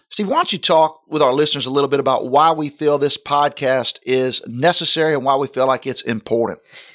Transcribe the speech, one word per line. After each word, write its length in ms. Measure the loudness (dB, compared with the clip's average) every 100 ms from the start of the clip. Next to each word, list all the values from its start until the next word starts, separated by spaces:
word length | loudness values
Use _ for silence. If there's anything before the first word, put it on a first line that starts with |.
| _
Steve, 180 | -6 -2
why 100 | -2
don't 140 | -2
you 60 | -4
talk 460 | 2 2 2 -2 _
with 140 | 0
our 120 | 2
listeners 340 | 4 0 -2 -2
a 40 |
little 180 | 0 2
bit 100 | 2
about 320 | 2 0 2
why 200 | 4 4
we 180 | 2 -4
feel 280 | -2 0 2
this 200 | 0 -4
podcast 840 | -2 0 0 0 0 0 -2 -8
is 380 | -2 0 0 -4 -8
necessary 680 | -2 0 0 -2 -2 0
and 100 | 0
why 120 | 0 0
we 120 | -2
feel 200 | 0 0
like 180 | 0 -4
it's 160 | -6
important? 580 | -6 -6 -2 -2 -2 -6 _ -20 -20